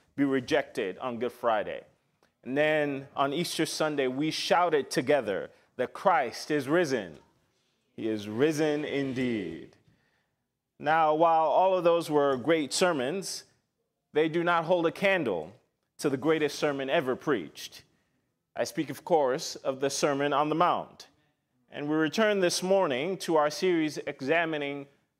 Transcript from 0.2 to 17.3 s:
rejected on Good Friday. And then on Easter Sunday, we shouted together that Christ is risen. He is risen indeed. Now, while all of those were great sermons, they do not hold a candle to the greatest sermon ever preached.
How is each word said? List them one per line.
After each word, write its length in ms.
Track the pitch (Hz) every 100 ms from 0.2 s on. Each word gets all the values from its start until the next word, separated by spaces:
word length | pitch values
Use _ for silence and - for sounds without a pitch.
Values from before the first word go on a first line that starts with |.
rejected 760 | 143 135 123 151 - - 101 -
on 200 | 131 117
Good 140 | 120
Friday. 480 | - 120 110 87 71 - _ _ _ _ _ -
And 120 | 139
then 500 | 151 156 147 135 139
on 200 | - 139
Easter 320 | 143 170 - 156
Sunday, 420 | - 156 147 131
we 240 | 127 156
shouted 580 | - - 156 175 156 135
together 600 | - 123 147 110 92 69 _ _ -
that 180 | 123
Christ 560 | - - 139 123 - -
is 200 | 151 131
risen. 480 | 165 165 131 92 73 _ _ _ _ _ _ _ -
He 100 | 110
is 220 | 110 104
risen 560 | 107 151 151 156 147 139
indeed. 880 | 131 139 127 127 113 87 80 - _ _ _ _ _ _ _ _ _ _ -
Now, 360 | 139 160 156
while 320 | 156 165 160 160
all 300 | 135 190 185
of 80 |
those 260 | 170 170 160
were 280 | 151 143 135
great 340 | 117 165 135
sermons, 720 | - 185 156 123 185 175 - - _ _ _ _ _ _
they 160 | 143 165
do 160 | 160 175
not 200 | 170 160
hold 200 | 180 165
a 60 |
candle 600 | - 196 190 131 87 78 107 _ _ _ -
to 100 | 156
the 80 | 131
greatest 420 | 139 160 143 -
sermon 300 | 151 139 135
ever 260 | 156 131 123
preached. 680 | -